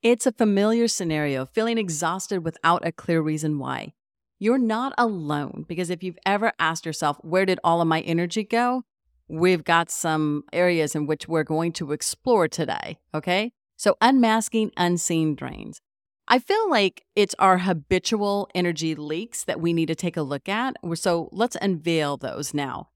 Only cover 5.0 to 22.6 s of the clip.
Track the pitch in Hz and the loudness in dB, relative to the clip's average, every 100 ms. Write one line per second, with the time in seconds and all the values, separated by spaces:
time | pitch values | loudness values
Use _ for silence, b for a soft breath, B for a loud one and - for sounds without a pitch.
5 | 233 196 151 147 143 - 156 170 175 175 | 0 0 -4 -4 -4 -8 -10 -6 -4 -4
6 | 185 165 - 202 220 - 160 165 165 151 | -6 -4 -2 0 0 0 -2 -2 -6 -2
7 | 151 143 160 180 190 180 170 170 165 160 | -2 -2 0 2 2 2 2 2 2 2
8 | - 170 170 196 208 233 247 254 - _ | 0 -2 0 -4 -2 0 0 -2 -6 _
9 | _ _ _ 160 180 180 147 165 170 - | _ _ _ 2 2 2 2 2 2 -4
10 | 170 156 151 147 - 175 180 170 151 151 | -2 0 0 -2 -4 2 2 2 0 -2
11 | 147 156 - 160 151 160 170 165 151 147 | -2 -4 -2 -2 0 0 -2 -4 -6 -4
12 | - - - 226 165 - 151 - - - | -6 -4 2 4 4 0 -4 -4 -8 -14
13 | _ 156 180 185 220 _ _ _ 208 - | _ -8 0 0 -2 _ _ _ 0 4
14 | 240 269 233 220 220 226 220 - 175 175 | 4 6 4 4 0 0 -2 0 0 0
15 | - 165 156 143 131 - - - _ _ | 0 0 0 -2 -8 -12 -14 -16 _ _
16 | _ _ - 247 - 427 440 254 196 - | _ _ 0 2 2 0 2 2 2 -2
17 | _ - 202 - 196 185 180 170 - 185 | _ 0 0 4 4 4 2 -2 0 -2
18 | - 220 202 202 202 - 175 160 160 151 | 0 -2 0 -2 -2 -2 -2 0 -4 -4
19 | 147 156 226 - - - 165 165 160 160 | -6 -8 -8 -10 -6 -2 0 0 0 -2
20 | 175 165 143 139 - 208 262 - 175 165 | -4 -4 -6 -6 -4 -4 -4 -6 -8 -4
21 | 190 170 160 - 240 - 196 175 160 165 | 0 0 -2 -2 -2 0 -2 -2 0 0
22 | 147 143 135 - 147 147 | 0 -4 -6 -8 -6 -4